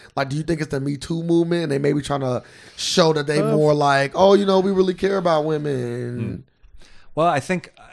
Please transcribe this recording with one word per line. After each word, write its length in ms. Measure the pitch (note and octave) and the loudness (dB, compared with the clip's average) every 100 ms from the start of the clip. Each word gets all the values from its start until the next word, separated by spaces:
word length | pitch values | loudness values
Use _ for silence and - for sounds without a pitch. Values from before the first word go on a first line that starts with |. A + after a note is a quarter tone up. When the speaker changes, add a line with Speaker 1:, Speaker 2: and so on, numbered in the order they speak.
| - - | -12 -6
Speaker 1:
like, 140 | C3+ | -4
do 80 | C#3+ | -4
you 40 | |
think 200 | D#3+ D#3+ | -4 -4
it's 100 | D#3 | -4
the 80 | C#3 | -4
Me 180 | C#3 C#3+ | -4 -6
Too 240 | - E3 | -6 -6
movement? 420 | E3+ E3+ E3+ E3+ | 0 2 2 -2
And 80 | E3 | -2
they 60 | C#3 | -2
may 160 | C#3+ | 0
be 80 | D3 | -2
trying 200 | C3+ C#3 | -2 -4
to 200 | C3 B2 - - - - | -2 -4 -8 -20 -20 -10
show 360 | - F#3 D#3+ | -2 2 2
that 140 | D3+ C#3+ | 2 0
they 140 | D3+ | 0
Speaker 2:
Uh, 100 | D3+ D3+ | 0 2
Speaker 1:
more 200 | D3+ D3 | 4 4
like, 380 | C#3+ C#3 C#3 - | 4 2 2 4
"Oh, 180 | G3 | 6
you 120 | G3+ G3 | 6 4
know, 120 | F#3+ | 2
we 100 | F#3+ | 2
really 240 | F#3+ F#3 F3+ | 2 0 0
care 220 | G3 G3 | -2 0
about 280 | F3 D#3+ D3+ | 0 0 0
women." 760 | D3+ D3 C3 B2 A#2+ A#2+ A#2+ | -2 -4 -4 -6 -6 -8 -8
Speaker 3:
Hmm. 680 | A#2+ A#2 - _ - - - - - | -8 -10 -16 _ -20 -20 -20 -20 -12
Well, 140 | - E3+ | -2 0
I 120 | D3 | 0
think, 300 | - F3+ - _ - | -2 -6 -6 _ -14